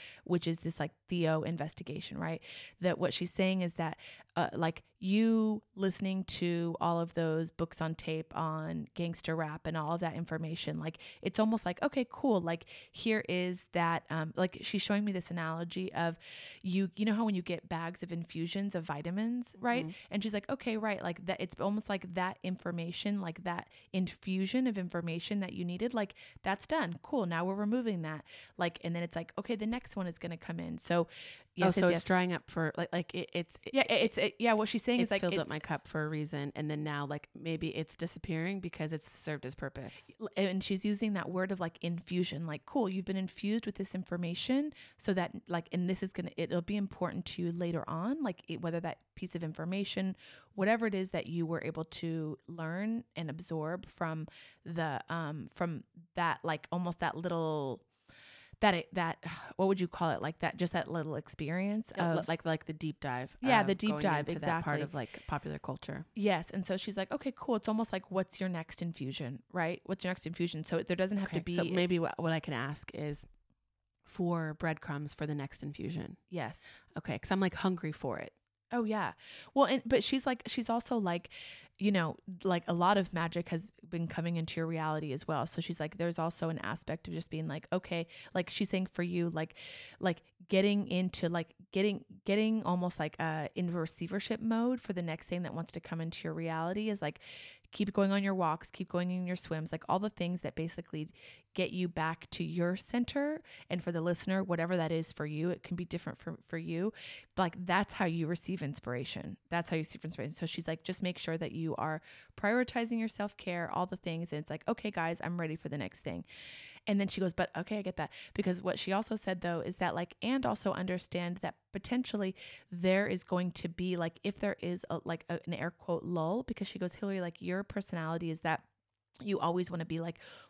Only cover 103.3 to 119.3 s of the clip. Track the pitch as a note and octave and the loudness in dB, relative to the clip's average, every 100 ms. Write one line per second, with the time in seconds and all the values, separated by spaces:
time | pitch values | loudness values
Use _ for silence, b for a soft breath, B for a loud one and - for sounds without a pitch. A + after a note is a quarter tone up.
103.3 | D#4 B B - F#3 E3+ E3+ E3 E3+ - | -2 B B -4 -2 0 0 2 2 2
104.3 | F#3+ F#3+ E3+ E3 F3+ D#3+ E3 D#3+ - D3+ | 0 2 0 2 2 2 2 0 -2 -4
105.3 | D3+ E3+ F3 - F3 F3 E3+ - E3+ - | 0 0 -2 -4 -4 -4 -4 -6 -8 -8
106.3 | E3 - E3 E3 E3 G3+ B B B B | -10 -8 -6 -4 0 0 B B B B
107.3 | - F3+ - F3+ F3+ G#3 - F#3 E3 D#3+ | 2 2 2 2 4 4 2 2 2 0
108.3 | F3 - F#3 C#3+ C#3+ - B2 C3 - - | 0 -2 -2 -2 -4 -4 -4 -4 -6 -8
109.3 | - _ E3+ E3+ E3 D#3 - D#3+ E3 C3 | -10 _ -2 0 0 -2 -4 -8 -6 -6
110.3 | E3 E3 - E3 E3 - F#3 F3+ F3+ - | -4 -4 -2 -2 -4 -4 -2 -2 -2 -2
111.3 | E3 D#3 - D#3+ - D#3 D#3 B B B | -2 -2 -2 -2 -2 -2 -2 B B B
112.3 | - G3+ A#3+ B3 A#3+ A#3 A#3 A3+ - G#3 | -2 2 4 2 0 0 0 0 -2 -4
113.3 | - - F3 E3+ - F#3 F#3 - E3 E3 | -4 -4 -2 -2 0 -2 -2 -4 -2 -2
114.3 | D3+ D3+ D#3 - A3+ G#3+ F#3 E3 E3+ - | -4 -4 -4 -2 -2 -2 0 0 0 -2
115.3 | F3 D#3+ D#3+ - D3 F#2+ - D3 F2 - | -2 -2 -4 -4 -4 -4 -6 -6 -6 -8
116.3 | B B B B B - G3+ G3 - F#3 | B B B B B 0 2 2 2 0
117.3 | - F3+ - F#3 G#3+ F#3+ F3 D3 B B | 2 0 -2 -4 -4 -4 -4 -6 B B
118.3 | - G3 F3+ F#3 D#3+ - F#3+ A3 G#3+ - | 0 0 2 0 0 2 0 0 -2 -2